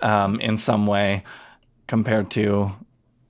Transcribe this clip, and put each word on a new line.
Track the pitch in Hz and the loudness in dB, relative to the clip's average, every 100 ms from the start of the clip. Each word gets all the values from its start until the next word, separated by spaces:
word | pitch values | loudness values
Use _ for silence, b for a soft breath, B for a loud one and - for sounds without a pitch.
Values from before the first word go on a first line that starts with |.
um, | 117 104 98 113 | 0 2 2 0
in | 113 110 | -2 -2
some | - 110 104 | 0 0 2
way, | 101 101 98 B B B B _ _ - | 2 2 -2 B B B B _ _ -4
compared | 113 110 110 101 | -2 0 0 0
to | - 104 101 98 98 - _ _ _ | -2 0 0 -2 -6 -16 _ _ _